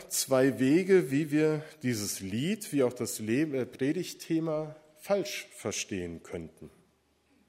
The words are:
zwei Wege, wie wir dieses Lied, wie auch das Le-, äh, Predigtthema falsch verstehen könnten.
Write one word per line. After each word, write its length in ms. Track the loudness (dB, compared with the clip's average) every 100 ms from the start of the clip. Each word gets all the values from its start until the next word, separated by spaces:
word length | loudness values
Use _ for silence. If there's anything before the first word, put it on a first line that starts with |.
| -4
zwei 480 | -4 2 4 4 4
Wege, 520 | 4 4 6 4 6
wie 180 | 0 2
wir 340 | 2 2 0 -4 -6
dieses 360 | -2 -2 -4 -6
Lied, 540 | -4 -2 -2 -2 -2
wie 80 | 2
auch 120 | 2
das 260 | 0 -6 -4
Le-, 360 | 0 0 0 -2
äh, 120 | -4
Predigtthema 1080 | -2 -2 -2 -6 -10 -4 -2 -2 -4 -6 -12 _ _
falsch 480 | -2 -2 -2 -8 -12 -10
verstehen 680 | -6 -6 -6 -6 -6 -8
könnten. 480 | -10 -10 -10 -16 -20 -20 _ _ _ _ _ _